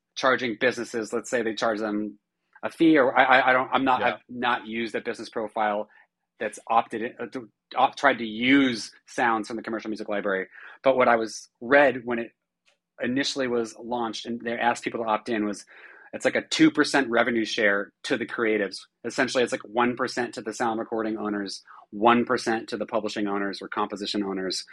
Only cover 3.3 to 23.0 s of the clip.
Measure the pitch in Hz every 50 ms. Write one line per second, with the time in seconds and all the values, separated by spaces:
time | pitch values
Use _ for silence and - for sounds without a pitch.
3.3 | 127 131 127 127 127 127 131 127 127 123 135 135 127 123 120 120 110 - _ -
4.3 | 123 123 123 120 120 120 104 110 110 113 117 110 110 120 - 120 110 110 113 -
5.3 | - 120 110 104 - 113 107 107 104 107 104 - _ _ _ _ _ _ _ _
6.3 | _ - 113 107 - - - - 113 117 117 - - 110 110 104 - - 120 110
7.3 | - 135 117 - _ _ _ - - 127 127 127 - - - 139 127 113 117 110
8.3 | 107 110 120 127 139 143 135 127 113 104 - - - _ _ - - - 127 117
9.3 | 113 110 101 - 117 110 104 117 113 107 - 110 107 98 107 - 104 101 98 104
10.3 | 95 95 95 - - - - - - - - 135 131 127 123 120 117 113 113 107
11.3 | - - - - _ - 120 117 139 143 147 135 120 131 117 123 120 117 113 -
12.3 | _ _ _ _ _ _ _ _ _ _ _ _ _ - 127 120 127 135 139 -
13.3 | - 143 131 123 120 120 113 110 - - 120 110 120 - 117 110 107 - - 120
14.3 | 117 117 113 117 117 117 117 120 117 - - 123 117 117 117 113 107 107 - -
15.3 | 120 107 104 104 101 - - - - - - - - - - - - 110 - -
16.3 | - 117 104 - - - 160 156 - 151 143 - - 143 131 117 117 117 117 127
17.3 | 120 113 110 104 - - 110 101 98 101 101 - _ _ - - 147 110 - -
18.3 | - - 117 110 107 104 101 95 - - - _ _ _ - 117 - - 135 120
19.3 | - 135 120 113 135 - - 107 104 120 120 120 123 120 131 113 - 127 120 110
20.3 | - 131 110 113 107 - 127 113 110 110 110 - 117 113 110 107 110 107 107 104
21.3 | 104 101 101 95 - - - - - - - _ - 101 107 117 120 120 120 -
22.3 | 127 113 - 123 113 113 - - 123 107 107 - - 110